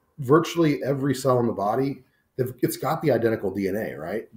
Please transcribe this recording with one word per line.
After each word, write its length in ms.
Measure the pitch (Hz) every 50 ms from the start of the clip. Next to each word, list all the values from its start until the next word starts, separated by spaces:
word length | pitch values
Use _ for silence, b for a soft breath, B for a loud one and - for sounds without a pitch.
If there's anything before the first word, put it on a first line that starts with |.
| _ _ _ -
virtually 640 | 139 117 147 170 165 - - 170 170 156 143 127 -
every 300 | 123 143 135 131 143 131
cell 260 | - - 139 123 123
in 60 | 120
the 60 | 113 95
body, 500 | 95 98 104 110 127 139 139 - - - _ _ _ _ _ _
they've, 160 | - 123 117 - -
it's 160 | - 156 -
got 240 | - - 135 151 160
the 100 | - 151
identical 400 | 123 110 110 117 113 - - 95
D 180 | 95 101 98 92
N 80 | 92
A, 180 | 107 110 78 64
right? 340 | 69 76 85 95 117 - - -